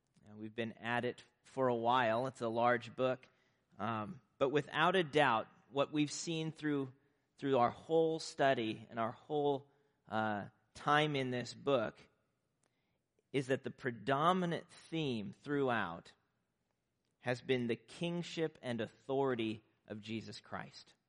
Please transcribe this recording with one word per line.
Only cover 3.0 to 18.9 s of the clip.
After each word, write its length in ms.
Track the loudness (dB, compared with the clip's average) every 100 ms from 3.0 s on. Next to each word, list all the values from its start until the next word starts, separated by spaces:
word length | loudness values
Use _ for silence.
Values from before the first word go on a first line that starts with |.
| -2 -2 -8 _ _ _ _ -6
Um, 360 | -4 -4 -6 -10 _ _
but 100 | 2
without 460 | 2 0 0 2 4
a 80 |
doubt, 440 | 2 4 4 4 0 -12 _
what 220 | -2 0
we've 180 | 2 0
seen 400 | -2 -4 -4 -4
through, 380 | -4 -2 -2 -4 -10 _ _ _ _
through 200 | 2 4
our 100 | 4
whole 500 | 2 2 4 4 0
study 680 | -6 2 4 4 0 -4 -8
and 100 | -4
our 160 | -4 -4 -4
whole, 400 | 0 2 2 -4 _ _ _ -6
uh, 300 | -2 0 -2 -6 -14 _
time 420 | -8 2 2 2 0
in 140 | -2
this 240 | -4 -6
book 400 | -6 2 2 2 -6 -20 _ _ _ _ _ _ _ _ _ _ _ _
is 160 | -4 0
that 160 | -2
the 60 | -4
predominant 920 | -6 -6 -6 -2 2 4 2 0 -4 -8 -20 -8
theme 460 | -4 -2 -2 -6 -10
throughout 680 | -4 0 2 0 -2 -6 -14 _ _ _ _ _ _ _ _ _ _ _
has 200 | -6 -6
been 260 | 0 0 0
the 120 | -4 -6 -8
kingship 580 | -4 -4 -6 -4 -4 -4
and 180 | -8 -6
authority 800 | -6